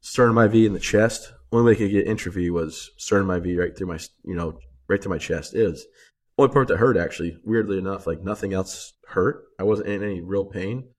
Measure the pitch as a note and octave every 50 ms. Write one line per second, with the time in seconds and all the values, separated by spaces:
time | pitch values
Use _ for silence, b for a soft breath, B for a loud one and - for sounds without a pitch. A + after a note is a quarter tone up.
0 | _ - - - B2 A#2 A2+ A#2 A#2 G#2 A2 A2+ A2+ G#2+ G2 E2+ - - - G#2
1 | A2 A#2 - - - - - - - _ - A#2 A#2+ A#2 A2 G#2+ A2 G2 G2+ G2+
2 | - - A2 - - F#2 - F#2+ F2 F2 F2 E2+ E2 D#2+ D#2+ - - - _ _
3 | - - G#2+ G2+ G2 F#2+ F2+ F2+ F2 F2+ F2+ F2 F2+ F2 - - G2 F2+ E2+ D#2+
4 | - - _ _ _ - F2+ E2 E2+ D#2+ D#2 - - - - - _ _ G2+ G2
5 | - G2 F2+ D#2+ - - F2 E2 D2 - - A2 A2+ G2 D#2+ D2 - - b b
6 | b b b _ _ _ _ - C#3 C#3 - D3 C3+ - F2+ G2 A2+ C3 A#2+ F#2
7 | F2 D#2+ - - E2+ E2+ D#2+ - _ G#2 A2 A2+ G#2 G2+ G2 F#2+ F#2 F#2+ G2 F#2
8 | - - D#2+ D#2 F#2 G2 G#2 - - G2 G2 F#2+ F#2+ - - - - - _ _
9 | _ - - - F#2 A#2+ D3 - - _ _ _ F#2 G#2 A2 G#2 G#2 G2+ G2+ G2
10 | G2+ G#2 G2 F2+ E2+ F2+ G2 G2 F#2+ G2 - G2+ F#2 G2 A#2 C3 C3 - _